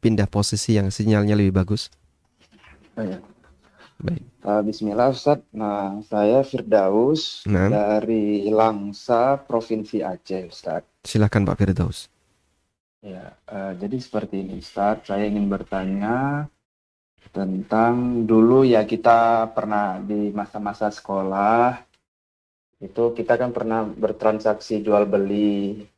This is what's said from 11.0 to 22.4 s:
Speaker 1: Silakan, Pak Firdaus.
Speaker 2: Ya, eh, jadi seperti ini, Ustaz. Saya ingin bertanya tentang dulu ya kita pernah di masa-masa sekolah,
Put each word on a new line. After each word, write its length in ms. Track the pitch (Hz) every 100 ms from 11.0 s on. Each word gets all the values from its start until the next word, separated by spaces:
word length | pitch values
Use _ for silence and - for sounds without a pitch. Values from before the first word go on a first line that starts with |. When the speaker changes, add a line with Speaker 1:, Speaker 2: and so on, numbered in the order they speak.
| -
Speaker 1:
Silakan, 400 | 110 104 113 95
Pak 80 | 92
Firdaus. 560 | 98 92 85 - - _ _ _ _ _ _ _ _ _
Speaker 2:
Ya, 320 | 104 92 92 - -
eh, 240 | 104 98 90
jadi 160 | 104 127
seperti 480 | 120 107 101 98
ini, 160 | 95 95
Ustaz. 480 | - - 101 110 -
Saya 160 | 101
ingin 240 | 107 104 101
bertanya 1000 | 98 - 95 95 98 104 123 139 143 147 _ _ _ _ _ _ _ _
tentang 920 | - 95 95 98 110 117 120 123 120
dulu 380 | 113 113 113 131
ya 240 | 131 113 107
kita 640 | 113 117 117 117 113 113
pernah 480 | - 107 104 104 92
di 320 | 101 104 104
masa-masa 600 | 101 101 107 101 104 107
sekolah, 880 | 104 - 98 95 95 101 117 123 123 - _ _ _ _ _